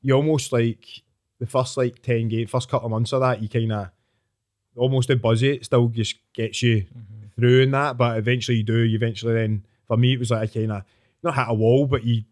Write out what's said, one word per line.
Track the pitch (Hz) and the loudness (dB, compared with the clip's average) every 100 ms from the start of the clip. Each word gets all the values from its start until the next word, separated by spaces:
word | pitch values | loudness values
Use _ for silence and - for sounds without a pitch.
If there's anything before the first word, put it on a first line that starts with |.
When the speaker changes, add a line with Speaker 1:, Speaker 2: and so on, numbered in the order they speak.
Speaker 1:
you | 131 | 2
almost, | 131 151 151 - | 2 4 0 0
like, | 120 117 110 - - _ _ _ _ | 0 0 -2 -14 -20 _ _ _ _
the | 120 | -4
first, | 135 127 - | -2 -2 -2
like, | 127 - | -4 -4
ten | - 117 113 | -4 -2 0
game, | 113 110 | -4 -2
first | 127 - | -4 -2
couple | 135 113 | -4 -2
of | |
months | 110 120 | -2 -2
of | 135 | 0
that, | 131 110 | 0 -2
you | 107 | -4
kinda | 117 113 107 90 _ _ _ _ _ _ _ _ 120 | -2 -2 -4 -8 _ _ _ _ _ _ _ _ -2
almost | 131 131 123 | 0 0 0
a | 127 | 0
buzzy, | 113 113 131 | 2 2 2
it | 143 - | -2 0
still | 123 120 | 2 2
just | 113 107 - _ | 0 -4 -6 _
gets | - 110 - | -8 -6 0
you | 120 110 | 2 2
Speaker 2:
Mm-hmm. | 98 120 104 - 104 - | -2 -14 -20 -20 -14 0
Speaker 1:
through | 120 127 | 4 6
in | 131 | 4
that, | 139 143 123 | 2 -2 0
but | 120 113 | 0 0
eventually | 110 127 113 117 | 0 -2 0 -2
you | |
do, | 107 113 | 0 2
you | 117 110 | 2 0
eventually | 117 101 113 | -2 -4 -2
then, | 113 110 107 - _ _ | 0 0 -2 -6 _ _
for | 117 | 2
me, | 123 | 2
it | 127 | 2
was | 120 | -2
like | 113 | -2
I | 110 | -2
kinda, | 113 110 104 98 _ _ _ | -4 -4 -6 -10 _ _ _
not | 170 139 | -4 -2
hit | 117 | -2
a | |
wall, | 110 113 131 139 | 2 4 4 4
but | 131 | 0
you | 113 117 107 | 0 -2 -4